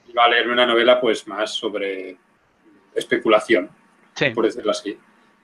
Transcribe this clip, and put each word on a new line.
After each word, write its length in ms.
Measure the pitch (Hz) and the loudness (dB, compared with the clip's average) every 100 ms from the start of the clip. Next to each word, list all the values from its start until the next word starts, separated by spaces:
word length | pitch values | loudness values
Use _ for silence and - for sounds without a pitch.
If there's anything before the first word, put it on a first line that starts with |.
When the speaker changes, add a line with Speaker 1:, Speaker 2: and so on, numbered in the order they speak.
| _ | _
Speaker 1:
Iba 160 | 120 120 | 0 2
a 40 | |
leer 180 | 117 113 | 2 2
una 180 | 123 123 | 2 2
novela, 360 | 117 123 123 | 4 4 4
pues, 260 | 123 101 107 | 2 -2 -4
más 240 | 98 107 | -6 -6
sobre 640 | - 110 101 98 95 92 92 _ _ _ _ _ _ _ | -6 -6 -6 -6 -6 -10 -16 _ _ _ _ _ _ _
especulación, 760 | 113 - 117 113 107 - 98 - _ _ _ _ | -8 -4 -2 2 2 2 0 -2 _ _ _ _
Speaker 2:
Sí. 160 | - 143 | -4 -2
Speaker 1:
por 160 | 113 104 | 0 -2
decirlo 260 | 120 - | -2 -4
así. 260 | - - - _ _ _ _ | -4 -6 -12 _ _ _ _